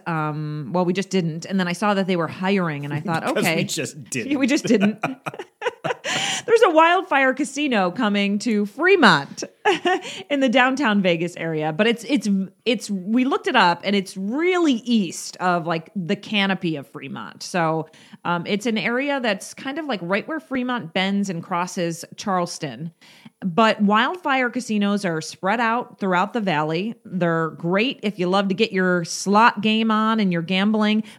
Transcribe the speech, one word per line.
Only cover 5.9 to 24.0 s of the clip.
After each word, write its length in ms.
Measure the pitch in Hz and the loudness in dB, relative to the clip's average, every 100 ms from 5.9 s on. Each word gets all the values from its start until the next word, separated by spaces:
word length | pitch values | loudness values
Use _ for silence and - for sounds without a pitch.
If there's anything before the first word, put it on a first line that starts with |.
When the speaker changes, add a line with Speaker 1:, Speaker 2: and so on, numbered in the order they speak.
| - - 740 784 - - | -6 -4 -4 -4 -6 2
Speaker 1:
There's 160 | 440 | 4
a 80 | 440 | 6
Wildfire 600 | 311 330 359 - 277 262 | 6 6 4 2 2 2
Casino 580 | 262 302 277 294 226 185 | 2 -4 -2 0 2 0
coming 480 | 175 214 202 202 202 | 0 0 2 2 0
to 260 | 254 208 202 | 0 0 0
Fremont 800 | - 349 392 226 151 143 - - - | 0 4 8 8 6 2 -10 -12 -2
<laughs> 200 | 427 349 359 359 - - - | 0 2 2 0 -2 -14 -4
in 100 | 285 | 0
the 80 | 269 | 4
downtown 520 | 247 254 269 254 202 | 4 4 2 2 2
Vegas 340 | 185 170 170 - | 2 0 -2 -4
area, 360 | 165 156 156 | -4 -2 -2
but 140 | 156 220 | 0 0
it's, 180 | 233 | 0
it's, 240 | - 277 208 196 190 - | 0 -2 0 -2 -2 -4
it's, 260 | 220 247 - | -2 -2 -4
we 340 | 196 180 233 | -8 -2 0
looked 220 | 254 392 392 | 0 0 0
it 100 | 254 | 4
up, 240 | 180 170 | 4 2
and 140 | - 202 | 0 -2
it's 200 | 190 185 | -2 -8
really 580 | 196 269 359 359 330 | -6 -2 0 2 2
east 640 | 226 233 233 170 - - - | 0 0 0 0 -6 -6 0
of, 280 | 185 175 160 | 2 0 0
like, 240 | 165 165 202 | -4 -4 -8
the 200 | 165 202 | -4 -4
canopy 600 | - 214 196 190 175 147 | -2 0 0 0 -2 -4
of 100 | 131 | -8
Fremont. 560 | 147 135 131 98 - | -14 -12 -12 -14 -14
So, 460 | - 180 160 160 156 - - - | -6 0 0 0 -6 -14 -20 -10
um, 220 | 175 175 160 | -4 -4 -2
it's 200 | 202 233 | -2 -2
an 100 | 220 | -2
area 440 | 202 240 285 277 | -2 -2 -2 -2
that's 340 | 240 196 - | -2 -4 -6
kind 240 | - 269 294 | -12 -8 -8
of, 80 | 302 | -6
like, 140 | 208 | -6
right 240 | 175 202 226 | -2 -4 -2
where 100 | 320 | -8
Fremont 520 | - 262 247 247 165 | -6 -6 -4 -6 -4
bends 380 | 190 190 202 196 | -2 0 0 -2
and 120 | 170 | -6
crosses 640 | - 180 180 - 170 165 - - | -4 -4 -4 -2 -4 -4 -12 -10
Charleston. 760 | 208 185 175 - 147 117 165 - - - - _ | -2 -2 -2 -6 -8 -8 -12 -12 -20 -20 -20 _
But 400 | 196 165 220 208 | -2 4 4 4
Wildfire 680 | 202 214 | 4 4